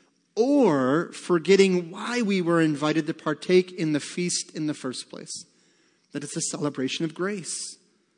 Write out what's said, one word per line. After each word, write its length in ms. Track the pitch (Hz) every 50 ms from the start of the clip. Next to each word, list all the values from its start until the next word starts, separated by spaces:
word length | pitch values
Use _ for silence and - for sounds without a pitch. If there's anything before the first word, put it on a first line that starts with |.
| _ _ _ _ _ _ -
or 760 | 202 233 269 294 285 247 185 147 135 127 127 143 165 170 - -
forgetting 760 | - - - 175 165 147 175 196 190 196 190 180 180 170 165
why 300 | - 208 220 233 240 247
we 200 | 233 196 202 185
were 180 | 170 170 170 165
invited 480 | 160 156 147 135 151 151 151 160 156
to 60 | 160 156
partake 580 | - - 156 147 - - - 180 185 180 185
in 220 | - - 165 156 151
the 80 | 139
feast 520 | - - - 180 180 175 - - - - -
in 140 | 160 156
the 60 | 151 143
first 360 | - - 131 120 - - -
place. 360 | - - - - - - - _ _ _ _ _ _ _ _ _ _ _ _ _
That 140 | - 147 147
it's 100 | 143 -
a 60 | 165
celebration 640 | - - - - 147 147 131 139 131 131 - - 165
of 80 | 156 156
grace. 640 | 170 180 202 214 190 147 - - - - - - _ _ _ _ _ _ _ _